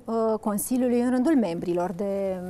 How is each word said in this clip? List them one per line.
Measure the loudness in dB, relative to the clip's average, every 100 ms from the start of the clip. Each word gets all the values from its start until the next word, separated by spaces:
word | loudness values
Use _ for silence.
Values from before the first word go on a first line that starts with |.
| -4
uh, | 0 0 0
Consiliului, | -2 -2 -2 0 2 2
în | 2
rândul | 2 4 4
membrilor, | 2 0 -2 0 -2
de | -2 -4 -2 -2 -4 -6